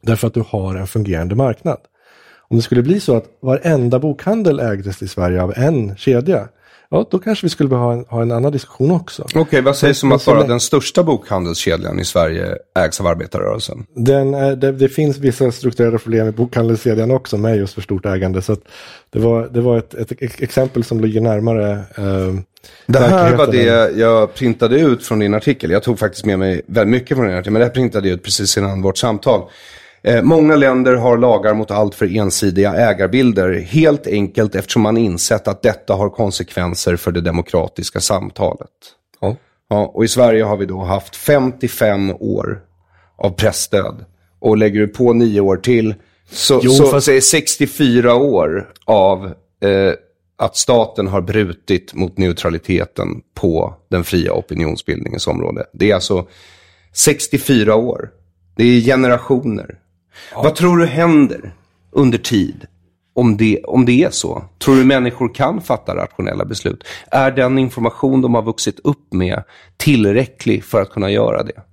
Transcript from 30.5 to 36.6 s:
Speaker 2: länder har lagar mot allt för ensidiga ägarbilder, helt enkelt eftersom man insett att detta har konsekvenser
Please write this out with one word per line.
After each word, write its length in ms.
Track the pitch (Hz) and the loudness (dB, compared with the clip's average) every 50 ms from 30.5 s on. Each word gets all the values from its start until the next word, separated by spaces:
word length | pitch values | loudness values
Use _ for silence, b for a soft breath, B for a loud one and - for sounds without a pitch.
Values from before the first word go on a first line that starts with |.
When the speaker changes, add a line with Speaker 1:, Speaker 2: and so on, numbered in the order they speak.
| 156 | 4
Speaker 2:
länder 380 | 147 139 135 131 127 127 127 127 | 4 4 2 2 2 2 2 2
har 240 | 123 117 127 120 117 | 4 4 2 2 4
lagar 360 | 120 123 113 101 101 110 107 | 4 4 2 2 2 0 0
mot 160 | 107 110 - | 0 -2 -4
allt 240 | 101 104 107 101 - | -2 0 0 -2 -2
för 220 | - 113 95 90 | -2 -4 -2 0
ensidiga 580 | 110 104 98 - - - 98 87 95 98 104 95 | 0 -2 -2 -2 0 -2 0 2 2 0 2 2
ägarbilder, 800 | 85 117 110 101 90 98 92 98 131 131 123 107 98 92 92 92 | 2 2 2 2 0 -2 0 2 2 2 2 2 2 0 0 0
helt 540 | 92 87 87 101 156 160 156 - - - | -2 -6 -2 0 2 4 4 2 0 -2
enkelt 480 | 110 107 104 101 95 - - 110 104 - | -4 -2 -2 -2 -2 0 -2 -2 0 -2
eftersom 280 | 95 95 - - 120 104 | -6 -6 -2 0 0 2
man 140 | 104 113 | 2 2
insett 520 | 113 117 104 87 85 - - 113 107 - - | 2 0 0 -2 -4 -2 -2 -2 -2 -2 -4
att 140 | 98 - - | -6 0 0
detta 320 | 117 98 - - - 104 | -2 -2 -2 -4 -4 -2
har 140 | 95 104 98 | -2 -2 -4
konsekvenser 840 | - - 113 101 95 - 90 - - - | -2 -2 -4 -2 -2 -6 -10 -8 -6 -6